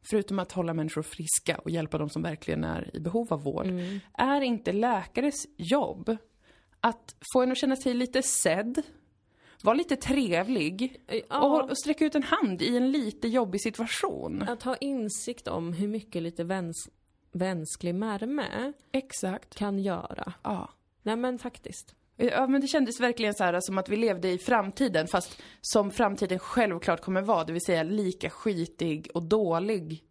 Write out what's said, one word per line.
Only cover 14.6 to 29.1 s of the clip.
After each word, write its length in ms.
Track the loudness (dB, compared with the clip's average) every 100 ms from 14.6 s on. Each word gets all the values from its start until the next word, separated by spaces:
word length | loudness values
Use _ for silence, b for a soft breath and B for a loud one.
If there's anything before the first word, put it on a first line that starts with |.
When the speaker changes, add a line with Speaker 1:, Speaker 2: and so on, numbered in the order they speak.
Speaker 2:
ha 140 | -4 -4
insikt 720 | -2 -2 -2 -4 -8 -8 -6
om 240 | -4 -4
hur 160 | -2 -2
mycket 340 | -2 -4 -6
lite 220 | -4 -4
väns-, 460 | -2 -2 -4 -8 -12 _ _ _ _
vänsklig 600 | -2 -2 -2 -6 -4 -2
värme 800 | -2 -2 -2 -2 -2 -2 -4 -6 -8 _
Speaker 1:
Exakt. 640 | -4 -4 -4 -4 -4 -10
Speaker 2:
kan 240 | -4 -2 0
göra. 540 | 0 -2 -6 -8 -10 -6
Speaker 1:
Ja. 260 | -4 -4 -6 _ _ _
Speaker 2:
Nej, 140 | -4 -2
men 220 | -2 -2
faktiskt. 560 | -8 -12 -14 -14 -16 _ _ 0
Speaker 1:
Ja, 300 | 2 4 4
men 140 | 4
det 60 | 4
kändes 340 | 4 2 2
verkligen 340 | 0 2 0
så 100 | 4
här, 140 | 2 2
som 180 | 0 -2
att 100 | 0
vi 80 | 2
levde 320 | 2 2 0
i 80 | 0
framtiden, 680 | 4 2 2 2 2 4 2
fast 360 | 0 0 B B B
som 300 | 2 4 4
framtiden 480 | 2 2 2 -2 -2
självklart 640 | 0 2 2 2 0 0
kommer 220 | 2 0
vara, 220 | 2 2
det 80 | 2
vill 120 | -2
säga 180 | 2 2
lika 480 | 2 0 0 -2 -6
skitig 800 | -2 -2 0 -2 -2 -2 -2 -4